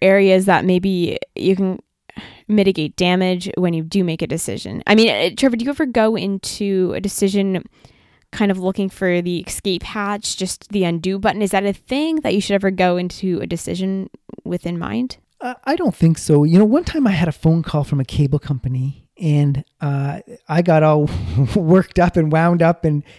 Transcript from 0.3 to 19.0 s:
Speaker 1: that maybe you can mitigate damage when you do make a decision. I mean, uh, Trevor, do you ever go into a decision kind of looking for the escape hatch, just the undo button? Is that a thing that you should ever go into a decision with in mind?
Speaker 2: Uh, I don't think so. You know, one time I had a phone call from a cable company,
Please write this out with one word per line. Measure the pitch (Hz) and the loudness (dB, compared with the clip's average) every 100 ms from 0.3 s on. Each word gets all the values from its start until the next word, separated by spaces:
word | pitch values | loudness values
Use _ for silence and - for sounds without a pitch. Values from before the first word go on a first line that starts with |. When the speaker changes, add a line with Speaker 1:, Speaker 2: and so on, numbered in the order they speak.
| 190 190 | 4 4
Speaker 1:
that | 175 | 4
maybe | 185 180 190 185 170 - - - | 4 2 2 0 -2 -4 -10 -4
you | 170 | 0
can | 190 190 185 - _ - - - - - | 0 0 -4 -12 _ -20 -20 -20 -20 0
mitigate | 214 196 185 151 - | 2 4 2 -4 -2
damage | 180 180 185 180 185 - | 0 2 0 -2 -4 -2
when | 180 | -2
you | 165 | -2
do | 160 202 | -2 -2
make | 180 160 | -2 -2
a | 143 | -6
decision. | 165 - 101 - - - | -6 -6 -8 -8 -8 2
I | 220 | 4
mean, | 226 | 4
uh, | 107 170 214 | 2 -2 0
Trevor, | 269 | 0
do | 233 | 0
you | 240 | -4
ever | 285 285 | -4 -2
go | 233 220 226 | 0 0 0
into | 196 196 - - 202 190 180 - | -4 -6 -8 -6 -2 0 0 -2
a | |
decision | 196 - 196 196 196 185 - _ _ _ _ _ _ | -6 -2 0 0 -2 -2 -8 _ _ _ _ _ _
kind | - 208 | -2 0
of | 190 | 0
looking | 180 190 190 | -2 -2 -4
for | - 190 175 | -2 0 0
the | 175 175 - | -2 -6 -6
escape | - 202 180 | -8 -4 -4
hatch, | - 220 202 208 - - | -6 -8 -6 -6 -8 -8
just | 185 - - | -8 -8 -6
the | 202 | -2
undo | 175 170 175 196 | 0 -2 -4 -2
button? | 208 175 | -2 0
Is | 202 | 0
that | 196 | 0
a | 202 | -2
thing | 196 _ 262 311 320 | -4 _ -4 -2 -2
that | 247 | 0
you | 196 | -2
should | - | 0
ever | 202 196 | 0 0
go | 190 180 180 | 0 0 0
into | 180 - 190 175 | -4 -6 -4 -4
a | 170 | -4
decision | 175 - 175 190 190 190 - - - | -8 -6 -4 -4 -4 -8 -14 -20 -16
with | - 175 170 | -8 -6 -6
in | 170 | -6
mind? | 170 220 254 - _ _ | -6 -4 -6 -8 _ _
Speaker 2:
Uh, | 247 247 | -12 -8
I | - 330 | -4 -2
don't | 320 | 0
think | - 165 160 | 2 2 2
so. | - 147 | 2 2
You | 147 175 | 6 6
know, | |
one | 214 277 | 6 4
time | 349 320 254 | 0 0 0
I | |
had | 180 165 | 2 0
a | |
phone | - 160 165 | 0 2 2
call | 156 151 | 0 -4
from | 143 139 | -2 -2
a | |
cable | 131 - 143 143 | -2 0 0 0
company, | - 135 131 127 131 143 | -2 -6 -4 -4 -6 -8